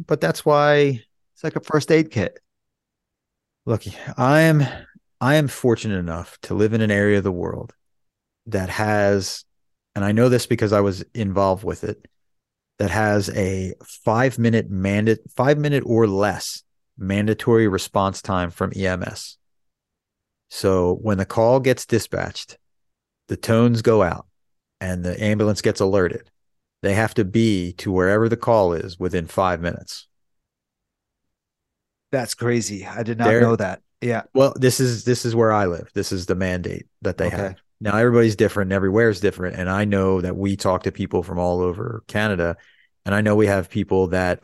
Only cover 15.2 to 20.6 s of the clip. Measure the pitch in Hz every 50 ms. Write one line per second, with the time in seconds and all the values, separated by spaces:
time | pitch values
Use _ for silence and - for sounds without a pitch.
15.2 | - - - - 127 139 151 151 147 147 143 135 - - 117 110 113 104 95 95
16.2 | 101 104 90 - - - - - _ _ _ _ _ _ _ - 101 92 98 101
17.2 | 104 107 110 - - - 117 113 113 104 92 92 - - - 104 98 98 92 -
18.2 | - - 98 92 90 85 87 - 92 90 - - 95 92 92 90 90 - - -
19.2 | - - - _ _ _ _ _ _ _ _ _ _ _ _ _ _ _ _ _
20.2 | _ _ _ _ _ _ - -